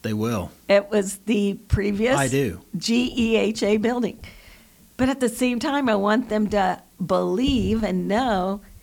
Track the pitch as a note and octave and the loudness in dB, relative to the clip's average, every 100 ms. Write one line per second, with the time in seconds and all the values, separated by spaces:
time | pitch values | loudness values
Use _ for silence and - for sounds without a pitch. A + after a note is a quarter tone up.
0 | A2 G#2+ A2 A2+ F2 - - G3 G3+ G#3+ | -6 -2 -2 -2 -4 -8 0 2 2 -2
1 | G3 - - A#3 G3+ G3 - - G3+ G3+ | -2 -6 -2 0 0 -2 -2 -2 0 0
2 | A3+ C4 C3+ C3+ B2+ E2+ - F3 - A#3 | 2 2 2 2 0 -4 -10 -8 0 0
3 | B3 B3+ A3+ A3 G3 A3 G3+ G#3+ A3 B3 | 0 0 2 2 0 0 0 2 0 0
4 | A3+ - - - - - - _ - - | -4 -6 -18 -20 -20 -20 -20 _ -14 -2
5 | B3+ C4+ B3 A3+ B3+ B3 C#4 C#4 C4 G#3 | 0 2 -2 0 0 0 -2 0 2 2
6 | G3+ G#3+ A3 G#3+ G#3 G3+ F#3 F3 - - | 2 2 0 0 0 2 0 -2 -8 -8
7 | E3+ F3+ F3+ F#3 C4 C4 F#3+ A3 G#3 F#3 | -2 0 0 0 2 2 2 0 0 -2
8 | F3+ G3+ C4 G3 F#3 G3+ - - | 0 0 0 0 -2 -4 -10 -20